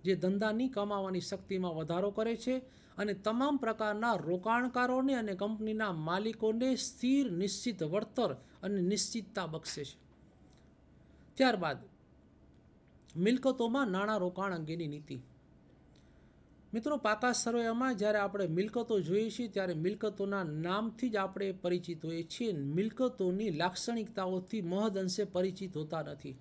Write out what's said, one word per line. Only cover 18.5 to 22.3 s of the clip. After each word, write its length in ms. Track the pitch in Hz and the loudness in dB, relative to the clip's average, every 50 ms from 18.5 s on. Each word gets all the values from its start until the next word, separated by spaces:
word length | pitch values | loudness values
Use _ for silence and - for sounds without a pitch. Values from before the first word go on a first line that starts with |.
| 160 175 202 214 - 247 233 233 220 202 | 2 0 0 0 0 -4 0 2 2 2
જોઈએ 300 | 170 151 180 208 220 226 | 2 2 2 2 2 0
છીએ 180 | 185 - 240 | -2 -4 -6
ત્યારે 260 | 220 185 196 190 180 175 | -2 -2 -2 0 0 0
મિલકતોના 680 | 156 160 185 214 214 - 214 208 202 202 196 202 196 185 | 0 0 0 0 0 -2 -4 -2 -2 -2 -2 0 -2 -2
નામથી 680 | 156 151 151 160 175 185 208 226 226 226 - 254 247 | -2 -2 -2 -2 0 0 0 0 -2 -2 -2 -2 0
જ 60 | 214 | 2
આપણે 360 | 202 190 190 190 196 196 196 | 0 0 -2 -2 -2 -2 -2
પરિચિત 540 | 185 190 - 175 180 180 180 175 170 160 - | -2 -2 0 0 0 0 0 -4 -8 -6 -4
હોઈએ 180 | 160 165 165 170 | -4 -4 -4 -6
છીએ. 300 | 165 | -6